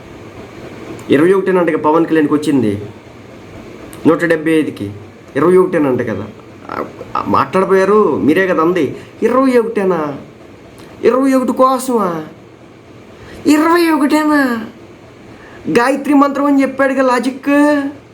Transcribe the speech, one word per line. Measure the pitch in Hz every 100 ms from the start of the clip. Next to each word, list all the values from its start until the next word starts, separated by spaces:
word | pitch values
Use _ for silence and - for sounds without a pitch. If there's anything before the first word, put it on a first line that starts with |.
| - - - - - - - - - - -
ఇరవై | 135 170
ఒకటినంటగా | 196 190 185 170 156 151
పవన్ | 160 165
కళ్యాణ్కి | 156 147 151
వచ్చింది | 151 139 107 98 - - - - - - - - - - - - 139
నూట | 170
డెబ్బై | 170 160 156
ఐదుకి, | 160 147 - 101 104 - - - 135
ఇరవై | 160 185
ఒకటేనంట | 175 165 139 123 113
కదా. | 98 107 - - - -
ఆ, | - - - - -
ఆ, | - 175
మాట్లాడపోయారు, | 135 185 185 190 190 214 190 120 127
మీరే | 160 190
కదా | 170 165
అంది. | 180 131 - - -
ఇరవై | 220 247 269 247
ఒకటేనా? | 226 214 190 170 151 135 - - - - - - - -
ఇరవై | 220 254 269
ఒకటి | 262 247 247
కోసమా? | 262 262 254 233 190 165 156 - - - - - - - - - - - - 294
ఇరవై | 320 349 339 311
ఒకటేనా? | 285 302 302 302 262 233 226 - - - - - - - - - 139 160
గాయత్రి | 240 277 277
మంత్రం | 285 285 277
అని | 285 277
చెప్పాడుగా | 262 262 269 269
లాజిక్, | 254 247 269 262 - 285 294 294 277 294 -